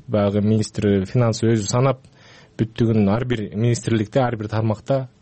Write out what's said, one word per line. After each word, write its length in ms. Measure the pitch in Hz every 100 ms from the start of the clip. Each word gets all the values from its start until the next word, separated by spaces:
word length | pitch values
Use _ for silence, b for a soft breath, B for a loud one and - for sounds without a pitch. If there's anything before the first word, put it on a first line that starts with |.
| -
баягы 320 | 107 101 104
министр 640 | 104 110 - - 104 101 95
финансы 400 | 127 117 110 113
өзү 220 | 113 101
санап, 320 | 123 135 131 - b b b b -
бүттүгүн 500 | 113 - 113 110 98
ар 140 | 110 123
бир 280 | 117 101
министрликте, 640 | 101 120 117 - 113 104 139
ар 160 | 120 117
бир 120 | 107
тармакта 600 | 110 113 104 - 135 127 _